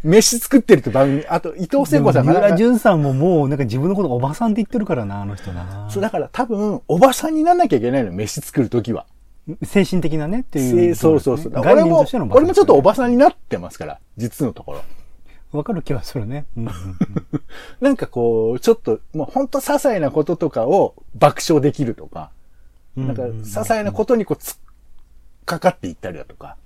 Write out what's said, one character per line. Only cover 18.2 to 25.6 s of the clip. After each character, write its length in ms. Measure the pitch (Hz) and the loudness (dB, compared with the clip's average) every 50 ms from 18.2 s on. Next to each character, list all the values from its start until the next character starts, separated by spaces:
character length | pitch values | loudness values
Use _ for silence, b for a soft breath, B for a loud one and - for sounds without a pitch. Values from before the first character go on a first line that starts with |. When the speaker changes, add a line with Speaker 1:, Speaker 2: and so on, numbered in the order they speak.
| 117 117 113 110 110 113 | 0 0 0 0 0 -2
Speaker 1:
う、 80 | 123 123 | -2 0
ち 100 | - - | 2 0
ょ 40 | 226 | 0
っ 20 | |
と、 220 | - - - 110 - - - - | 2 0 -4 -4 -4 -4 -12 -8
も 100 | 156 151 | -8 -8
う 60 | - | -4
ほ 140 | - 262 277 | -4 -4 -4
ん 40 | 254 | -2
と 120 | - 277 | -4 -6
些 20 | |
細 380 | - - 285 285 - 277 226 185 | -2 -2 -2 0 2 0 0 0
な 100 | 151 131 | -2 -2
こ 140 | - 156 147 | 0 -2 -2
と 120 | - 175 | -2 -2
と 140 | - 175 147 | -4 -4 -4
か 160 | - 127 113 | -2 -2 0
を 300 | 127 175 196 143 - - - - - - | 2 2 2 2 0 -2 -12 -20 -18 0
爆 260 | - - 147 - - - - | 4 4 4 4 0 -2 0
笑 140 | 165 147 | 0 2
で 80 | 131 - | 2 0
き 140 | - - 143 | 0 -2 -4
る 100 | 117 101 | -6 -6
と 120 | - - | -10 -14
か、 240 | - - 82 78 - - - - - - - - - _ _ _ - - | -16 -14 -16 -16 -16 -20 -20 -20 -20 -20 -20 -20 -20 _ _ _ -14 -10
Speaker 2:
う 60 | 131 | -8
ん 20 | 131 | -6
う 20 | |
ん 40 | 131 | -6
う 20 | |
ん 40 | 131 | -6
う 60 | 127 | -6
ん。 20 | 127 | -6
Speaker 1:
な 40 | 120 | -8
ん 40 | |
か 60 | 110 104 104 | -8 -10 -10
些 60 | 104 | -8
細 340 | - 208 220 - 226 220 208 | -8 -8 -2 -2 -2 -2 -2
な 80 | 202 | -4
こ 120 | 202 - 214 | -4 -4 0
と 120 | - 254 | 0 0
に 80 | 226 196 | 0 0
こ 120 | - 151 - | -2 -6 -8
う 40 | |
突 140 | - - - | -6 -16 -16
っ 20 | _ - - - _ _ - - - - _ - - _ - - _ - | _ -20 -20 -20 _ _ -20 -20 -20 -20 _ -20 -20 _ -20 -20 _ -8
か 160 | - 170 165 | -8 -8 0